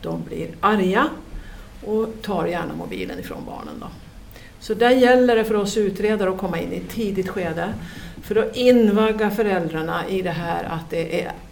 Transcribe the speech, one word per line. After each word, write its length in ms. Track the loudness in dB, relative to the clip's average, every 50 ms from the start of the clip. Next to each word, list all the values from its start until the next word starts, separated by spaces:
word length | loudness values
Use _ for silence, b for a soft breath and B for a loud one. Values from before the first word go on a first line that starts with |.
De 200 | -6 -6 -6 -6
blir 260 | -6 -8 -8 -8 -8 -8 -8 -2
arga 460 | 0 2 2 2 2 2 2 0 0 -2 -4 -10 -14 B B B B B B B B B B -14 -8
och 220 | -4 -4 -2 -4 -4 -8 -10
tar 240 | -6 -4 -4 -2 -2
gärna 280 | -2 -2 -4 -4 -6 -8
mobilen 440 | -8 -8 -8 -8 -8 -8 -8 -8 -10
ifrån 260 | -10 -10 -10 -12 -12
barnen 280 | -12 -12 -12 -12 -12 -12 -12
då. 60 | -12 -14 -14 -16 -18 -18 -18 -18 -18 B B B B B B B
Så 140 | -6 -6 0
där 160 | 2 6 6
gäller 460 | 8 8 8 8 8 8 8 6 6
det 80 | 4 4
för 120 | 2 2
oss 200 | 0 0 0 0
utredare 540 | 0 0 0 0 0 0 0 2 2 2 0
att 80 | 0 -2
komma 200 | -4 -4 -4 -4
in 140 | -4 -4
i 40 | -6
ett 140 | -8 -8 -8
tidigt 380 | -6 -4 -4 -2 -2 -2 -4 -4
skede 460 | -4 -4 -4 -4 -4 -4 -4 -4 -6 B B B B B B B B B
för 140 | -8 0 2
att 200 | 2 2 2 0
invagga 760 | 4 6 8 8 8 8 6 6 6 4 4 4 2 0 0
föräldrarna 760 | 2 2 2 2 2 0 0 -2 -4 -4 -4 -2 -2 -4 -4 -2
i 140 | -2 -2
det 80 | -2 -2
här 340 | -4 -4 -4 -2 -4 -4 -4
att 260 | -4 -6 -8 -6 -6
det 320 | -4 -4 -4 -2 -2 -4
är 100 | -4 -4 -8 -12 -14 -18